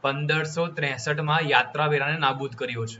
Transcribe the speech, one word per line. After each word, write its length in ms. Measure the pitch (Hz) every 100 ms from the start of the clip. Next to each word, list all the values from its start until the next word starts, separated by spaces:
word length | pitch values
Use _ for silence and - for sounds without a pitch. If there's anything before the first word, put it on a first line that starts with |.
પંદરસો 600 | 139 143 147 156 156 165 170
ત્રેસઠમાં 800 | 165 143 127 156 147 151 156 156
યાત્રાવેરાને 680 | 131 123 147 151 147 139 160
નાબૂદ 360 | 139 135 139
કર્યો 320 | 120 127 117
છે? 120 | 113